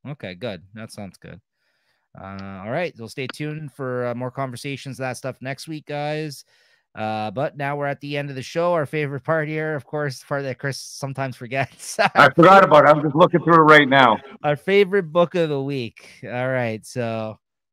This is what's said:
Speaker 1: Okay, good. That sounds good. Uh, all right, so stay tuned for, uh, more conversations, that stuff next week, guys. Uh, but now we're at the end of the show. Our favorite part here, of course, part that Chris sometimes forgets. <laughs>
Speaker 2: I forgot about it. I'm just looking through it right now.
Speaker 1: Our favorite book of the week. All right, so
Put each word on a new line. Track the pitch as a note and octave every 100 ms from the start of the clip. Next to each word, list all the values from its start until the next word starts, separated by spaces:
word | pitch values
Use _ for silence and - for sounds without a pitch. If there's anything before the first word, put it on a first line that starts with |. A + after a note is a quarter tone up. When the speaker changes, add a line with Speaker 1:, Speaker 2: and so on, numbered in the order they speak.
| B2
Speaker 1:
Okay, | D3 G2+
good. | F2+ A#2+ F#2 F#2
That | G#2+ A2
sounds | - G2 -
good. | - F2 _ _ _ _ _ _ _ -
Uh, | F#2+ G2 G2 G2
all | G2+
right, | C#3+ E3+ -
so | A2+
stay | - B2+
tuned | - D3+ D3+ D3+
for, | - C3 B2 A#2+
uh, |
more | A#2+ B2+
conversations, | - C3+ A#2+ C#3+ C3+ C#3 B2
that | C3 A#2+
stuff | C3 B2
next | C3 C#3 -
week, | D#3
guys. | - D3 D3 D3+ D#3 C#3 _ _ _ _ _ G#2
Uh, | G#2+ A2 G#2+
but | G2 D#3 D3
now | C#3
we're | C#3+ C#3+
at | C#3
the | C#3+ C#3+
end | C#3+
of | C3
the |
show. | A#2+ E3 F3
Our | E3+ C#3
favorite | D#3 C#3+ C#3
part | - D#3+ D3+
here, | D#3 D#3
of | D3+
course, | - D3+ D3 B2+
part | - C#3+
that | C#3 B2
Chris | C#3 B2+
sometimes | - - C3+ C3+ C3+
forgets. | - A#2 C3+ C3+ - - -
<laughs> | G3+
Speaker 2:
I | - C#3 -
forgot | E3 G3
about | F3+ D3
it. | D3
I'm | D3+
just | D3+ C#3+
looking | E3+ F3
through | D#3+ E3
it | D3+
right | D3+ C3+
now. | C#3 B2+ G#2 - -
Speaker 1:
Our | D3+
favorite | D3 - G3+ F#3+ G3+ E3
book | E3+ E3+
of | F3+ D#3+
the | C#3+
week. | C3+ C#3 A2+ - - -
All | G#2+ A#2+ B2+
right, | B2+ A#2 A2 -
so | B2 A#2 A2+ A2 G#2 _ _ _